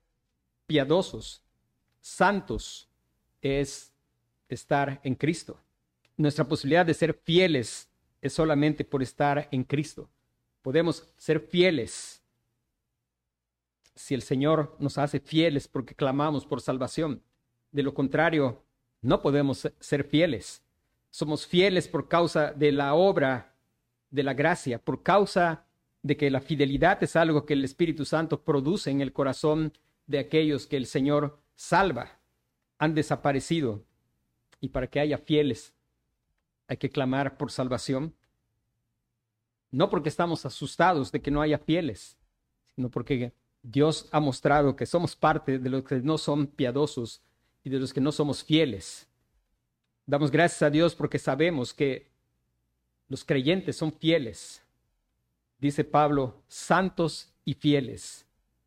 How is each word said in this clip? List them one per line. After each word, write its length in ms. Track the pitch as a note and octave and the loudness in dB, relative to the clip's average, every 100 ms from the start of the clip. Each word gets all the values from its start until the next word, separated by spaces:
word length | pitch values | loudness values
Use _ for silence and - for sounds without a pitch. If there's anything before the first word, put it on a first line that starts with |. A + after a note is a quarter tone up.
| _ _ _ _ _ _ - | _ _ _ _ _ _ -2
piadosos, 760 | D3+ C3+ E3+ F3+ A2 - - _ _ _ _ _ _ | 0 2 0 0 -8 -14 -18 _ _ _ _ _ _
santos, 920 | - - F#3 G3+ - A2 - - - _ _ _ _ _ | -12 0 2 2 -4 -8 -8 -16 -20 _ _ _ _ _
es 540 | C3+ C#3 C#3 - - _ _ _ _ _ _ | -2 -2 -4 -8 -20 _ _ _ _ _ _
estar 520 | A#2+ - C#3+ C#3 C#3 | -12 -2 0 0 -4
en 100 | C3+ | -6
Cristo. 460 | C3 C#3+ E3+ - - _ _ _ _ _ - | -2 -2 -2 -8 -18 _ _ _ _ _ 0
Nuestra 300 | D3 D3 C#3 | 0 2 -2
posibilidad 380 | - C3+ E3 | -2 2 4
de 80 | E3+ | 4
ser 220 | D3 D#3 | 2 0
fieles 720 | - - E3+ F#3 C#3 A2+ - - _ _ _ | -2 2 4 4 2 -2 -10 -18 _ _ _
es 120 | C#3 | -4
solamente 520 | - D#3+ C#3+ D3+ D3 | 0 2 4 2 0
por 160 | - C#3 | -4 -4
estar 480 | B2+ - C#3+ C#3+ D3+ | -4 0 0 0 -2
en 100 | C3 | -4
Cristo. 480 | B2 C#3+ C#3+ - - _ _ _ _ _ | -2 -4 -4 -10 -20 _ _ _ _ _
Podemos 540 | C3+ D3 E3 - - _ | -2 0 0 -2 -10 _
ser 220 | - D3+ | -2 -2
fieles 840 | - F3 F#3 D3 G#2+ - - - _ _ _ _ _ _ _ _ _ _ _ _ _ _ _ _ _ | 0 2 2 2 -4 -10 -16 -20 _ _ _ _ _ _ _ _ _ _ _ _ _ _ _ _ _
si 200 | - - | -20 -6
el 80 | C3 | -6
Señor 540 | - C3 D3 D#3 D3 - | -2 0 2 2 0 -4
nos 180 | C#3+ - | -4 -2
hace 220 | C#3+ C#3 | -2 -4
fieles 480 | - D#3 E3 C#3 - | -2 2 2 0 -4
porque 260 | C3 A#2 | -8 -10
clamamos 500 | - C#3 C#3 D#3 C#3+ | -4 -2 0 0 -2
por 160 | - C3 | -4 -6
salvación. 600 | - C3 B2+ - D#3+ - _ _ _ _ _ | -4 -4 -4 -4 -4 -6 _ _ _ _ _
De 120 | C#3+ | -4
lo 100 | C#3 | -2
contrario, 680 | C#3 C3+ D3+ E3 D#3+ C3+ - _ _ _ _ | -2 0 2 2 2 0 -2 _ _ _ _
no 220 | A#2 F3+ | 0 2
podemos 360 | D#3 C#3+ C#3+ C3 | 2 2 2 -2
se-, 160 | - - | -6 -10
ser 240 | - C#3+ | -4 -4
fieles. 600 | C#3 D3+ F3 A2 - - _ _ _ _ _ | 2 2 2 0 -8 -18 _ _ _ _ _
Somos 380 | - D3+ D3+ - | -6 -4 -4 0
fieles 400 | F3 G3 F3+ - | 4 4 2 0
por 220 | D3+ - | -4 0
causa 440 | E3+ E3+ D#3+ D3 | 2 2 2 0
de 200 | C#3 D3 | 2 2
la 220 | C#3 C#3 | 4 2
obra 600 | D#3 G3 F#3+ C3+ B2+ - _ _ _ _ _ _ | 4 4 4 0 0 -6 _ _ _ _ _ _
de 140 | C3+ | -2
la 100 | C#3 | -2
gracia, 500 | B2+ D3+ F3 C#3 A#2 | 2 2 0 -4 -4
por 200 | - C3 | -4 -2
causa 640 | - G3 G3 F#3 E3+ D#3 _ _ _ _ | 2 4 4 2 0 -2 _ _ _ _
de 140 | C#3 C#3 | -4 0
que 140 | C#3+ | 2
la 100 | C3 | 0
fidelidad 600 | - D3 C#3 C#3 D#3+ G3+ | -2 0 0 2 2 2
es 120 | D#3 | 0
algo 320 | E3 E3 D3 - | 2 2 2 0
que 60 | |
el 120 | C#3 | -2
Espíritu 400 | C3 - E3+ D3 | -2 -2 -2 -2
Santo 380 | C#3 D#3+ D#3+ D3 | -2 -2 -2 -4
produce 480 | - C#3+ C3+ F#3 D3+ | -2 0 0 -2 -2
en 100 | C#3 | -2
el 120 | C3+ | -2
corazón 600 | - C3+ B2+ D#3 D#3 D#3 - _ _ - | -2 -2 0 0 0 -2 -6 _ _ -6
de 120 | C#3 | -4
aquellos 480 | C3 D#3 D#3 C#3 - | 0 0 2 -2 -2
que 100 | C#3 | -6
el 100 | A#2+ | -2
Señor 540 | C#3+ C#3 D3 C#3+ - _ | 0 2 2 0 -6 _
salva. 640 | - - F3 G3 A#2+ - - _ _ _ _ _ - | -20 0 2 2 -2 -10 -16 _ _ _ _ _ -2
Han 160 | D#3 | 0
desaparecido. 880 | D#3 C#3+ C3+ D3 C3+ - E3+ B2+ G#2 - _ _ _ _ _ _ _ | 0 -2 0 0 0 0 0 0 -4 -12 _ _ _ _ _ _ _
Y 100 | C3+ | -8
para 180 | C3 B2+ | -6 -4
que 100 | C#3+ | -2
haya 200 | D3+ C#3 | 0 -2
fieles, 540 | - D3+ C#3+ A2+ - _ _ _ _ _ _ _ _ _ - | 0 2 2 -2 -10 _ _ _ _ _ _ _ _ _ -10
hay 100 | - | -6
que 140 | C3+ | -4
clamar 460 | D3 C3 C3+ C3+ - | -2 0 0 -2 -4
por 160 | C#3 | -6
salvación. 640 | - B2+ B2 - C3 D#3 - _ _ _ _ _ _ _ _ _ _ _ _ _ _ _ | -4 -4 -4 -2 -4 -4 -10 _ _ _ _ _ _ _ _ _ _ _ _ _ _ _
No 200 | B2+ F#3 | -2 0
porque 180 | - D3 | 0 -2
estamos 360 | - F3 D#3 | -2 -2 -2
asustados 680 | C3+ - C#3 - E3+ E3 B2+ | -6 -10 -8 2 2 2 -2
de 100 | C3+ | -4
que 80 | C#3+ | -2
no 100 | D3 | 0
haya 180 | D#3 D3 | 0 0
fieles, 600 | - E3 D#3 F#2+ - _ _ _ _ _ _ | 0 -2 -2 -8 -16 _ _ _ _ _ _
sino 160 | - B2 | -8 -6
porque 420 | B2 A#2+ C3 A#2+ - _ _ | -6 -2 -2 -4 -10 _ _
Dios 460 | B2 C3+ D3+ D3+ - | -4 2 2 2 -2
ha 80 | D3+ | 0
mostrado 560 | D3 B2+ - D3 C#3 | 0 0 2 4 4
que 120 | C3 A#2 | 0 -2
somos 280 | E3+ E3 | 0 -2
parte 460 | - D#3 D3+ - C3 | 0 2 2 -2 -4
de 100 | B2+ | -2
los 140 | C3+ | -4
que 160 | C3 C3 | -2 -2
no 180 | C3+ D#3 | 0 -2
son 300 | - D3 C#3 | -2 -2 -2
piadosos 760 | - B2 B2+ D3+ - A#2 - _ _ _ _ | -2 -2 0 -2 -4 -10 -12 _ _ _ _
y 60 | C3+ | -6
de 100 | C3 | -4
los 140 | C3 | -2
que 80 | C#3+ | 0
no 100 | C#3+ | 0
somos 320 | D3 D3 B2+ | 0 -2 -4
fieles. 640 | - D#3 D3 G2 - - - _ _ _ _ _ _ _ _ _ - | 0 2 2 -2 -12 -18 -20 _ _ _ _ _ _ _ _ _ -4
Damos 240 | C#3+ D3 | 0 2
gracias 320 | D3+ E3+ - | 4 2 2
a 80 | D3+ | 2
Dios 240 | D3+ E3+ | 4 2
porque 240 | - D3 C#3 | 0 -4 -2
sabemos 560 | - C3+ E3+ D3+ A#2+ | -2 0 0 0 -4
que 360 | - C#3 B2+ - _ _ _ _ _ _ _ _ _ - | -2 -2 -2 -10 _ _ _ _ _ _ _ _ _ -14
los 140 | C3 | -10
creyentes 540 | - C#3+ C3+ F#3 F3+ - | -2 0 2 0 -2 -4
son 160 | D#3+ | -6
fieles. 720 | - D#3+ E3 A2+ G2 - - _ _ _ _ _ _ _ _ _ _ | -2 0 0 -2 -10 -18 -20 _ _ _ _ _ _ _ _ _ _
Dice 260 | C#3+ C#3+ | -2 -2
Pablo, 580 | D3 D3 D3 C#3+ B2 - _ | 0 2 4 2 -2 -8 _
"santos 840 | - - E3+ F#3+ - D#3+ - - _ | -12 0 2 2 -2 -4 -4 -16 _
y 80 | - | -10
fieles 720 | - D3+ C#3+ - - - - _ _ _ _ | -2 2 2 0 -10 -16 -18 _ _ _ _